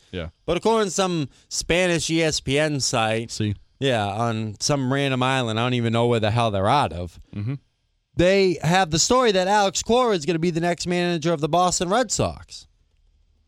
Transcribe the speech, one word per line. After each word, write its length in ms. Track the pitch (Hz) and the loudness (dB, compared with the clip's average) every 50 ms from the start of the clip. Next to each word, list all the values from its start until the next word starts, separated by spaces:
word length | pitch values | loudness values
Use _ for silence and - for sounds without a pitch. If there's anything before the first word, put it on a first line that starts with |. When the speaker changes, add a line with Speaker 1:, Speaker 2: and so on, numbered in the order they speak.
| _ _ - | _ _ -10
Speaker 1:
Yeah. 160 | 92 82 82 - _ _ | -10 -10 -10 -12 _ _
Speaker 2:
But 140 | - 165 175 | -4 -4 -2
according 300 | - 214 226 226 214 196 | 0 2 2 2 0 0
to 40 | 151 | -2
some 360 | - 190 190 180 165 147 123 - _ _ _ | -2 -2 0 -2 -2 -4 -6 -8 _ _ _
Spanish 640 | - - - - 160 175 185 180 175 160 131 - | -10 -8 -4 0 0 2 2 2 0 0 0 0
E 120 | 160 160 165 | 0 0 0
S 180 | 156 139 - | 0 0 -2
P 180 | - 139 135 143 | -2 -2 0 0
N 200 | 151 156 151 139 | 0 0 0 -2
site, 520 | 123 - - 123 113 110 110 113 117 113 | -2 -2 0 0 0 0 0 -2 -4 -6
Speaker 1:
See. 240 | - - 110 104 101 - - _ _ - | -6 -4 -2 -2 -2 -4 -8 _ _ -4
Speaker 2:
yeah, 260 | 131 139 127 110 104 | -2 0 0 0 0
on 500 | 101 98 107 117 117 113 110 110 107 101 - | -2 -2 -2 -2 -2 -2 -2 -4 -6 -6 -6
some 320 | - - 147 143 131 123 135 | -2 -2 0 0 0 0 0
random 300 | 139 143 139 131 127 127 | 0 0 0 0 0 0
island, 360 | 127 135 131 127 113 110 110 | 0 0 0 0 0 0 0
I 40 | 120 | 0
don't 100 | 127 127 | 0 0
even 200 | 123 117 117 110 | 0 0 0 2
know 120 | 117 120 | 2 2
where 140 | 120 120 113 | 2 2 2
the 100 | 107 107 | 0 0
hell 200 | 110 120 120 113 | 2 2 0 0
they're 180 | 101 98 95 104 | 0 0 2 2
out 240 | 131 147 131 98 76 | 4 2 2 0 -2
of. 260 | 85 90 87 - - - - - | -6 -10 -10 -12 -16 -20 -14 -12
Speaker 1:
Mm-hmm. 200 | 104 101 113 139 143 - _ _ _ _ _ _ _ _ _ _ | -8 -8 -8 -8 -10 -12 _ _ _ _ _ _ _ _ _ _
Speaker 2:
They 420 | - 170 180 190 196 190 185 170 - - | 2 2 4 4 4 4 2 2 0 0
have 300 | 151 175 185 190 165 151 | 2 2 2 2 2 0
the 80 | 165 | 0
story 320 | - - 240 254 262 233 196 | 0 2 2 2 4 2 2
that 160 | 185 180 185 | 2 2 2
Alex 340 | 208 214 202 196 - - - | 2 2 2 2 0 -2 -2
Cora 320 | - 226 247 254 233 208 | 0 2 2 2 2 0
is 100 | 180 139 | 0 0
gonna 140 | 165 180 160 | -2 -2 0
be 120 | 160 180 | 0 -2
the 100 | 160 160 | 0 0
next 260 | 165 175 175 - - | 0 -2 -2 -2 -4
manager 460 | 170 180 175 175 175 175 170 147 165 170 | -4 -2 -2 0 0 -2 -2 -2 -2 0
of 80 | 151 | 0
the 80 | 143 156 | 0 0
Boston 400 | 151 170 180 180 170 - 185 170 | 2 2 2 2 0 -2 -2 0
Red 240 | 190 240 262 - - | 0 0 0 0 -2
Sox. 560 | - 120 87 76 - - - - - - - _ _ _ _ _ _ _ _ _ _ _ _ _ _ _ | -2 -2 -2 -4 -8 -14 -18 -20 -20 -20 -20 _ _ _ _ _ _ _ _ _ _ _ _ _ _ _